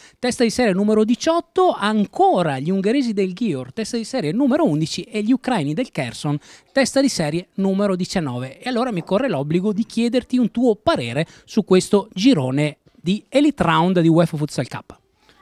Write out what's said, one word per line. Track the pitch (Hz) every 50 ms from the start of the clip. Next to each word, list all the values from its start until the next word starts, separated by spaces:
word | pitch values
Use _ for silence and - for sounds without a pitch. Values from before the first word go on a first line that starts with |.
| - - _ _
testa | - 247 - - 247
di | 226
serie | - - 254 220 180
numero | 185 208 208 220 214 214
diciotto, | 214 240 - - 320 330 339 - _ - 370 370 359
ancora | 240 - 196 208 220 220 202 - - - 359 392 339 202 175 160 139 131
gli | 135 160
ungheresi | 190 196 185 202 240 285 269 233 214
del | 196 196 185
Győr, | 180 180 247 220 151 131 127 123
testa | - - 220 - -
di | 233 220
serie | - - 262 190 147 165
numero | 226 294 269 247 320 339
undici, | 233 151 151 160 151 - - -
e | - - 214 208
gli | 214
ucraini | 262 - - - 254 202 143 143 151
del | 170 269 -
Kherson, | - - 139 117 110 - - 151 147 147 _ - - - _ _ -
testa | 269 262 - - 277
di | 277 262
serie | - - 165 147 147 170 185 _ -
numero | - 190 190 190 190 202 202 190
diciannove. | 180 180 - - 196 160 139 123 123 123 131 - -
E | - 247
allora | 254 220 247 262
mi | 220 175
corre | 156 - 180 202 269 269
l'obbligo | 180 139 151 147 160 180 185 214
di | 208 180 233
chiederti | - - 226 233 240 220 254 233 - - 254
un | 247 202
tuo | - 233 254 247 214
parere | - - - 339 220 127 117 117 139 160 - - - _
su | - - 226 196
questo | - 185 185 180 - - 202 190 -
girone | - 190 190 269 262 165 131 127 131 143 151 151 143 _ _ _
di | _ _ - 160 196 208 - _
Elite | - 262 294 311 - - -
Round | 170 160 160 165 185 190 180
di | 165 165
uefa | 160 165 175 160 -
Futsal | 151 151 147 - - 127 -
Cup. | - 98 - - - _ _ _ _ _ _ _ _ _